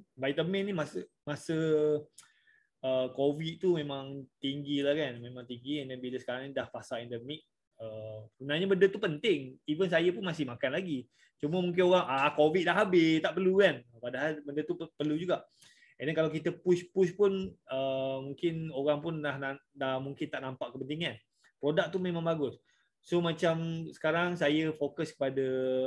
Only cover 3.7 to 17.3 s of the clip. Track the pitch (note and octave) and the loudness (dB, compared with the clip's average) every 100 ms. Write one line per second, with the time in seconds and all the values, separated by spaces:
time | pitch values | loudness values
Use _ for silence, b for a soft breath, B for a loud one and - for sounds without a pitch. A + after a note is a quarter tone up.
3.7 | E3+ C#3+ C#3 C3+ C#3 C3 _ C#3 C#3 C#3+ | 2 0 -6 -8 -12 -14 _ -6 -6 -4
4.7 | C#3+ C#3 D3+ C#3+ A#2+ A#2+ B2+ B2 A#2+ B2+ | 0 2 2 0 -4 -12 -14 -12 -12 -8
5.7 | D3 C3 B2+ B2+ B2+ B2+ B2 C#3 C3 A#2+ | -6 -6 -8 -6 -6 -6 -6 -6 -6 -6
6.7 | A#2 - A#2+ A#2+ A#2+ B2 D#3 - _ _ | -10 -8 -8 -8 -10 -10 -12 -14 _ _
7.7 | _ A2+ G#2+ A2 A2 A2 _ C3+ D3+ G3 | _ -12 -12 -12 -14 -16 _ -4 -2 2
8.7 | F#3+ F#3+ G3 G3 D3 A3+ D#3 C3 C3 - | 4 4 4 -2 0 0 0 -2 -12 -6
9.7 | D3+ F#3 E3 F3 F3+ F#3+ D#3+ C3+ A#2+ C3 | -2 2 2 2 0 -4 -4 -4 -2 -2
10.7 | D3 F#3+ C#3 B2 b b _ D3 F3+ F3+ | -2 -4 -6 -8 b b _ -2 0 2
11.7 | F3 F3+ F3+ E3 C3+ C#3 D3+ D3+ F3 E3+ | 4 6 6 4 2 2 4 4 4 2
12.7 | E3+ G#3 F#3 D#3+ D#3+ E3+ D#3+ F#3 F#3+ G3 | 4 6 6 6 4 2 2 4 6 6
13.7 | C3 A#2+ A#2 A#2+ B2+ D3+ D#3 C#3+ C#3+ D#3 | 4 -6 -12 -8 -4 -4 -4 -4 -4 -4
14.7 | F3 E3 - D3+ D3+ F3 D3+ - b b | -6 -8 -4 -2 0 0 -2 -2 b b
15.7 | b b b C3 D#3+ D#3+ D#3 E3 - F3+ | b b b -4 0 0 0 -4 -2 2
16.7 | F3 F3 - F3+ F3+ G3+ | 2 2 2 2 4 2